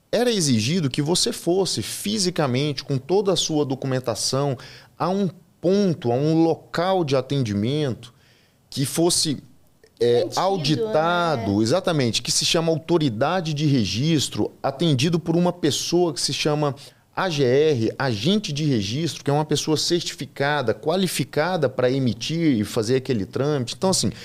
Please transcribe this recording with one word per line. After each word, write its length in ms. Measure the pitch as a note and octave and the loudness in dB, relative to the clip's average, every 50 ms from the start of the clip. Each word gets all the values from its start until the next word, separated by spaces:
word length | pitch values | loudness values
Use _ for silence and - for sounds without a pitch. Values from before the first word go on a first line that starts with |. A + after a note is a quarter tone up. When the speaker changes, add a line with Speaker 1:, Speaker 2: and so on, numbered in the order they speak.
| _ - | _ -4
Speaker 1:
era 200 | - G3 B3 B3 | -2 0 2 2
exigido 580 | A#3 G3+ E3 C#3+ B2+ A2 G#2 A#2+ E3 F#3+ D#3+ C3+ | 2 2 2 2 2 2 2 2 0 0 0 -2
que 140 | - - D3 | -2 -2 -2
você 280 | D3 F3+ F3+ - A#3 | 0 0 0 0 -2
fosse 520 | A#3 - - E3+ F3 F#3+ F#3+ - - A#2+ G#2+ | -4 -4 -2 0 0 2 0 0 -2 -4 -6
fisicamente, 1000 | - - - - G3+ G#3+ A3 F#3+ F3+ E3+ - D#3 C3 A#2+ B2+ C#3+ D3+ C#3 - - | -6 -8 -8 -6 -4 -2 -2 -2 -2 0 0 0 0 0 0 0 -2 -4 -6 -6
com 140 | - C#3 C3 | -4 -4 -4
toda 340 | - - F3+ G3 G#3+ G3 | -2 0 0 0 2 2
a 40 | F3+ | 0
sua 280 | D#3+ - - D#3+ D3+ D3 | 0 0 0 0 0 0
documentação, 920 | C3 C3+ B2+ - C3+ C3 B2+ B2 - A2 - - - - C3 C#3+ C#3+ C3+ A#2 - - - - - - _ - | 0 -2 -4 -4 -2 -2 -2 -2 -2 -4 -2 -2 -2 0 0 0 0 -2 -4 -8 -16 -20 -20 -20 -18 _ -4
a 100 | C#3 E3+ | -2 -2
um 220 | F#3+ G3+ G3+ E3+ - - - _ _ _ | 0 0 0 -2 -4 -8 -20 _ _ _
ponto, 500 | - E3 F#3+ G3+ G#3 F#3+ D#3 - - A#2+ | 0 2 2 4 4 2 0 0 0 0
a 40 | A#2+ | 0
um 280 | B2+ C#3+ D#3 D#3+ D#3+ E3 | 2 2 2 4 4 4
local 600 | E3 D#3+ - - - - - E3+ F#3 F#3+ F#3 E3+ | 4 2 -2 -4 -8 -4 -2 0 2 2 0 2
de 100 | C#3 C3+ | 2 0
atendimento 960 | C3 B2+ - C#3+ C#3 C3 A2 G2+ G2+ G2+ A#2+ C#3 D3+ D3+ C3+ G#2+ - - - - _ _ _ _ _ _ _ _ _ _ - | 0 0 0 -2 -2 0 0 -2 -2 -2 -2 -2 -2 -2 -2 -4 -6 -10 -20 -20 _ _ _ _ _ _ _ _ _ _ -10
que 180 | - - C#3+ C3+ | -4 -4 -4 -2
fosse, 500 | - - E3 F3 E3 - - E3 C3+ - - - - - _ _ _ _ _ - _ - | 0 2 2 2 2 2 0 0 -2 -4 -8 -16 -20 -20 _ _ _ _ _ -14 _ 0
é, 220 | A2+ A#2+ A#2+ A#2 | 2 4 4 4
Speaker 2:
Garantido, 180 | - A#2 A#2 - | 2 0 0 0
Speaker 1:
auditado, 1160 | E3 F#3+ G3 F#3+ D3 C#3 D#3 B2 A#2 G#3+ G#3+ D3+ D#3 E3+ F3 F3 F3 E3 D#3 B2+ - G2+ G2+ G2+ | 0 0 0 0 0 0 0 0 0 0 0 2 2 2 2 2 2 0 0 0 0 0 2 2
Speaker 2:
né? 60 | A2+ | 2
Speaker 1:
exatamente, 600 | A2 C#3 F#3 F#3 F#3+ E3+ D3+ C3 A#2 G#2 - - | 2 2 0 0 0 0 2 2 0 0 -2 -4
que 80 | - | -2
se 120 | - - - | -2 -2 0
chama 280 | - - E3+ D#3+ E3 | 0 0 0 2 2
autoridade 840 | E3 D#3 - - E3 F3 D3+ C#3 G#2+ G#2+ C3 D3 E3+ F#3+ E3 D#3+ D#3 | 0 -2 0 0 0 2 2 2 0 0 0 0 0 -2 -2 -4 -2
de 140 | C#3 D#3 D3+ | 0 2 2
registro, 840 | C#3 C3+ G#2+ F2+ F2+ G#2+ C#3 D#3+ E3 C#3+ - - - G#2 G2+ - - - - | 4 2 2 0 0 -2 0 2 2 2 0 -2 -2 -2 -4 -4 -4 -6 -6
atendido 560 | C3 C#3 - F3+ E3+ D3 B2 B2+ F3 E3 E3+ | -4 -2 0 0 2 2 2 2 0 0 0
por 160 | D3+ - D#3+ | 0 0 0
uma 180 | E3+ F3 F3+ F3 | 2 2 0 0
pessoa 580 | F3+ E3+ D#3 B2 - - - - F3 F3+ E3+ | 0 0 0 0 0 -4 0 0 2 2 0
que 80 | - - | 0 -2
se 140 | - - C#3 | -4 -4 -2
chama 400 | - - D#3+ D3 D3+ D3+ D3 C3 - - - - _ _ _ - | -2 0 0 0 2 0 0 -2 -4 -10 -20 -20 _ _ _ -6
A 140 | - F3 F#3+ | -4 -4 -2
G 140 | D#3+ C#3+ C#3+ | 0 2 4
R, 500 | A#2+ B2 C#3 D#3 D#3+ D3+ B2 A2+ G#2+ - - | 4 6 6 4 4 4 2 2 0 0 0
agente 520 | C3 C3+ A#2 G2+ G#2+ D#3 G3+ G#3+ G#3+ - | -2 -2 0 0 0 2 2 2 0 -2
de 120 | D3 C#3 D#3+ | -4 -2 0
registro, 600 | D3+ C3+ A2+ G2+ F#2+ A2+ C#3+ E3+ D3+ A#2+ - - | 2 2 2 0 -2 -2 -2 -4 -4 -4 -4 -2
que 60 | - | 0
é 40 | C#3 | 0
uma 120 | D3 D#3 | 0 0
pessoa 320 | D3+ D3+ C#3+ - - D#3 C#3+ | 0 -2 -2 0 0 0 0
certificada, 960 | - - F3 F3 - - - - D3 B2 - - C#3 C#3+ D3 D3 C3 A2 G#2 | 0 0 0 -2 -2 -4 -8 -10 -12 -12 -6 -2 -2 0 0 0 0 -2 -2
qualificada 960 | - - D3 E3 F#3+ F#3+ E3+ - - D3 - - D3 D3+ F3 F#3 F3 D3 B2 | -2 -2 -2 0 0 0 0 -2 -2 -4 -4 -2 -2 0 0 0 0 0 -2
pra 220 | - - B2 B2+ | 0 2 0 2
emitir 680 | C3 C#3 C3 B2 G2+ - - - D#3 E3 E3+ D#3 C3+ G#2+ | 2 2 0 0 -2 -2 -4 -6 -2 0 2 2 2 2
e 40 | G#2 | 0
fazer 320 | - - B2 A2 G#2 B2+ | -2 -2 -2 0 0 0
aquele 320 | C3+ B2+ - C3+ G#2+ F#2+ - | 0 0 0 -2 -2 -2 -4
trâmite. 480 | - - C3 D3 D3+ C#3+ B2 A#2 - - | -4 -2 -2 0 0 -2 -2 -6 -6 -2
Então, 140 | - F#3+ | 0 0
assim, 200 | F#3 - - G#2 - - | 0 2 0 -2 -4 -6